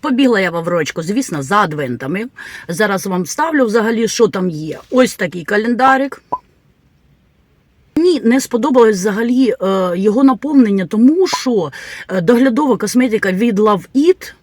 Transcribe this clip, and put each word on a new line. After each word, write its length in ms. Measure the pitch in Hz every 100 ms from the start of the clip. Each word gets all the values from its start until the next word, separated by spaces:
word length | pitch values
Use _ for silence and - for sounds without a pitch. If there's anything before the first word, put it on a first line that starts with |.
Побігла 400 | 302 247 269 214
я 100 | 185
в 60 | 170
Авророчку, 460 | 165 170 151 -
звісно, 400 | 160 214 262 156
за 140 | 135 202
адвентами. 680 | 190 151 135 120 135 185 240 - - - -
Зараз 380 | 170 214 190 196
вам 160 | 180
вставлю 440 | 180 - 320 302 240
взагалі, 420 | 220 214 226 226
що 200 | - 214
там 220 | 190 185
є. 280 | 156 156 - -
Ось 260 | 254 247 -
такий 280 | 180 175
календарик. 760 | 156 208 226 233 262 269 269 - _ - _ _ _ _ _ _ _ _ _ _ _ _ _ _ _ -
Мені 240 | 349 302
не 200 | 214 254
сподобалось 560 | - 240 262 254 220 202
взагалі, 580 | 196 202 233 247 254 -
е, 300 | 185 190 180 175
його 280 | 202 208
наповнення, 640 | 269 247 285 285 226 196 180
тому 400 | 214 247 330 370
що, 460 | - 262 226 151 - - - -
е, 120 | 185
доглядова 560 | 170 240 269 233 302 202
косметика 560 | 214 247 254 214 196
від 260 | 185 233 196
Love 300 | 214 202 185
It 380 | 262 320 381 - -